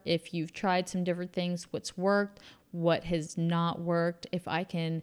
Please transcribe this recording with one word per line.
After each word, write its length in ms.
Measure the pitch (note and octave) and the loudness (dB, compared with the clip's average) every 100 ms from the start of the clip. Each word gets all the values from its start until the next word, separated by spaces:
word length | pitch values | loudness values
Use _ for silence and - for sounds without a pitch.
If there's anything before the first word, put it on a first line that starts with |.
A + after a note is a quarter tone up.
if 280 | - E3 - | -2 -2 0
you've 200 | E3+ D#3+ | -4 -4
tried 360 | - G3 F3+ F#3 | -2 0 2 0
some 160 | F#3 | 0
different 280 | F3+ F3 F3+ | 0 0 -2
things, 340 | F#3 F3+ F3 - | -4 -2 -4 -4
what's 240 | - - - | -8 -8 -2
worked, 420 | F#3+ G3+ G3+ G3+ - - _ | 2 4 2 -4 -20 -20 _
what 340 | E3+ E3 E3 | 0 2 2
has 320 | E3+ E3+ D#3 - | 2 -2 -2 -2
not 440 | E3 E3+ E3+ - | 2 2 2 0
worked. 460 | E3+ E3+ E3+ E3+ - | 0 0 0 -2 -6
If 140 | F3+ - | -6 -2
I 180 | D#3+ | -4
can 380 | F#3 E3+ E3 D#3+ | -2 -2 -2 -2